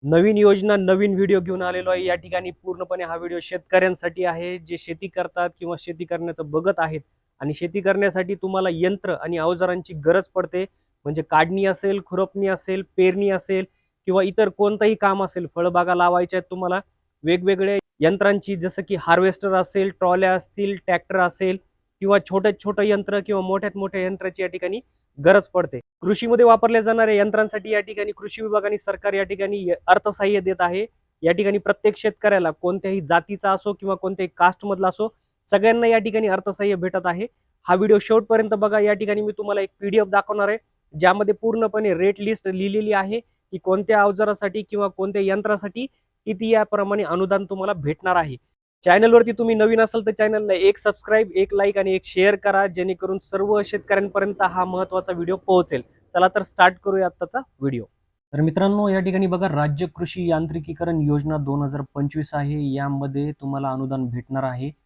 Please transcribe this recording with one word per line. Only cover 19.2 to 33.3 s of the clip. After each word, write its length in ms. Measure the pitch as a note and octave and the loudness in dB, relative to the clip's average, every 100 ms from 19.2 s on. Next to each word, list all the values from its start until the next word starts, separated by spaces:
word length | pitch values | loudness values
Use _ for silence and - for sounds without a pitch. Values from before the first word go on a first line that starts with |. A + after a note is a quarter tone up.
| F#3+ F#3+ G3+ | 4 0 -2
असेल, 360 | F#3+ F#3 G3 G3 | 0 0 -2 -2
ट्रॉल्या 440 | F#3 F#3 F3+ F#3+ | 0 0 2 2
असतील, 420 | F#3 - - G3+ G3 | 0 -4 -6 -4 -4
ट्रॅक्टर 440 | - F3 _ F#3+ | -2 -2 _ 0
असेल 380 | F3+ F3 F#3+ F#3 _ _ _ _ | 0 0 -4 -4 _ _ _ _
किंवा 180 | G3 G3+ | 2 2
छोट्यात 340 | - F#3+ G3+ G3+ | 2 0 0 -2
छोटं 200 | G3 G#3 | -4 -2
यंत्र 360 | G#3 G3+ G3+ G3+ | 0 0 0 -4
किंवा 220 | F#3+ G3+ | -2 -4
मोठ्यात 360 | F#3 G3 G3+ G3 | -2 -2 -4 -6
मोठ्या 240 | G3 F#3+ | -6 -4
यंत्राची 400 | F#3 F#3+ F#3 F3+ | -4 -4 -8 -6
या 60 | F#3 | -6
ठिकाणी 320 | F3+ F3 G#3 - _ _ - D3 | -6 -6 -8 -10 _ _ -2 4
गरज 220 | G3+ - | 4 4
पडते. 320 | F#3 E3 B2 - _ | -2 -2 -6 -14 _
कृषीमध्ये 440 | F3 G#3 A#3 A#3+ A#3+ | -2 -2 2 6 8
वापरल्या 360 | A3+ A3+ A3+ | 6 6 2
जाणाऱ्या 340 | G#3+ A3+ A3 G#3 | 2 2 2 4
यंत्रांसाठी 540 | G#3 G#3 G#3+ G#3+ G3+ | 2 2 0 -2 -2
या 100 | G#3 | -4
ठिकाणी 320 | G3 G#3 G#3 | -2 -6 -8
कृषी 300 | - G3+ - | -8 -12 -8
विभाग 240 | A3 G#3 G3+ | -2 -2 -2
आणि 120 | G#3 | -4
सरकार 360 | - F#3+ G#3 | -6 -4 -2
या 100 | G3 | -2
ठिकाणी 340 | F#3+ G3 G3 G3+ F3+ | -4 -4 -4 -4 -2
य-, 40 | F3 - | -4 2
अर्थसहाय्य 520 | F#3 G#3 G3+ G3+ G#3 | 0 0 -4 -2 -2
देत 160 | F#3 F#3 | -2 -2
आहे. 260 | F3 F3+ A3 _ _ _ | -2 -4 -8 _ _ _
या 100 | D#3+ | 0
ठिकाणी 260 | F3 G3+ G3+ | 2 2 0
प्रत्येक 400 | G3+ G3+ G#3+ G#3 | -2 0 0 0
शेतकऱ्याला, 540 | A3 G#3 G#3 G3+ F3 | -4 0 2 2 0
कोणत्याही 500 | D#3 F3+ F#3+ G3 G3 | -2 -4 -2 -4 -6
जातीचा 500 | D3 E3+ E3+ | 0 0 0